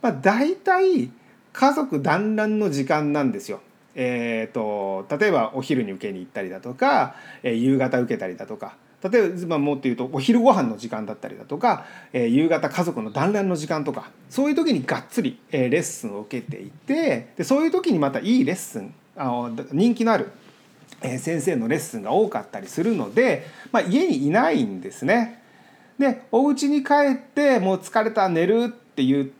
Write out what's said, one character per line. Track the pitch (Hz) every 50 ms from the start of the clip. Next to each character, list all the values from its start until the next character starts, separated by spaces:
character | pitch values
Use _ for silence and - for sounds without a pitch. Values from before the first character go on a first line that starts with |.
ま | - 233
あ、 | 170
大 | 131 - 190 208 233 277 311 381
体 | - - 392 370 370 381 381 359 285 123 - - - _ _ _ _ _ _
家 | - - 262 277 285
族 | 311 285 262 160 147
団 | 143 160 151 180 208 214 220
ら | 214 214
ん | 214 214 214
の | 214 185
時 | 143 139 135
間 | 139 165 151 151 147
な | 147 151 143
ん | 127
で | 107 101
す | - -
よ。 | 104 - - _ _ _ _ _ -
え | 143 127 123 123 120 120 117 113 110 110 110
ー | -
と、 | 127 110 107 104 104 98 98 98 95 98 - 143
例 | 147 208
え | 208
ば | 175 135 110 107 -
お | 135
昼 | 131 - 147 127 113
に | 98
受 | 95 95 - 104
け | 98
に | 92
行 | 90 -
っ |
た | - -
り | 98 92
だ | 95 95
と | - 120 127
か、 | 135 254 277 - - 135 135 - - - - - - -
え | 127
ー、 | 113
夕 | 113 120 135 135
方 | 131 131 123 131 123
受 | 123 117 120
け | 104
た | 98
り | 92 90
だ | - -
と | - 110
か、 | - 107 104 - - _ _ _ _ -
例 | 190 214 240 202
え | 170
ば、 | 185 175 180
ま | 165 165
あ、 | 147
も | 143 147 143
っ |
と | 135 -
言 | 131 120
う |
と | 113 123 131
お | 147 143
昼 | 135 - 233 247
ご | 226 254 160
飯 | 180 135
の | 117 110
時 | 101 - 113
間 | 113 107 110
だ | 101 107
っ |
た | - -
り | - -
だ | - -
と | - -
か、 | - - 240 185 - - - - - - -
え | - 127 120
ー、 |
夕 | 117 120 139 160 160
方 | 165 151 156 143
家 | - 175 180
族 | 143 117 120
の | 107 110
団 | 101 135 143 185
ら | 208 208
ん | 196 190
の | 180
時 | 151 151
間 | 147 170 156 143
と | 147 -
か、 | - - - - - - -
そ | - - 277
う | 294
い | 285
う |
時 | 339 320 320 240
に | 151 131
が | - 139 127
っ | - -
つ | - 240
り、 | 185 127 - - _ -
え | - 139 127
ー、 | 123
レ | 135 165
ッ | 156
ス | - - - -
ン | 107 101
を | 101
受 | 107 - - 120
け | 117 -
て | 123 98
い | 98 101
て、 | - - _ - 277 320 330 277 139 113 - - -
で、 | - 180
そ | - 262 285
う | 320
い |
う | 330
時 | 339 370 370 349 226
に | 160
ま | 143 135
た | 135 127
い | - 202 247 254
い | 185
レ | 143 185
ッ |
ス | 185 - - - 113
ン、 | 117 - - - _ _ -
あ | - 143
の、 | 127 120 120 120 120 113 120 135 -
人 | 139 151 208 240 226
気 | - 226
の | 226
あ | 220
る、 | 180 - - - - - - - _ _ _ _ _ - - - -
え | - 127 123
ー、 |
先 | 131 - 160 170 160
生 | - 185 170
の | 123 113
レ | 113 151
ッ | 147
ス | 147 - -
ン | 110 98
が | 107
多 | 135 190 220
か | 202 - 110
っ | - -
た | - 101
り | 98
す | - - 151 175
る | 226 226
の | 170 113 101 110
で、 | 220 254 240 160 - - - - - - -
ま | - 220
あ、 | 180
家 | 180 185 285 381
に | 359 208 131 139
い | 147
な | 165 226 269 330
い | 330 - 120
ん | 101 98 92
で | 85 95
す | - - 120
ね。 | 147 208 240 226 226 - - - _ - - - - - _ - _ _
で、 | - 277 269 240 - - -
お | - 240 277
家 | 294 285 277 294 285
に | 294 294 269
帰 | - 285 294 285 277 262
っ |
て | 262 - - - - - 277 - -
「も | 185 190 190
う |
疲 | 185 - - - 226 220
れ | 220
た、 | 220 220 190 190
寝 | 170 160 170
る」 | 175 220 233 240
っ | 226
て | - - - _ - - 135
言 | 127 139 143 135
っ | 135 -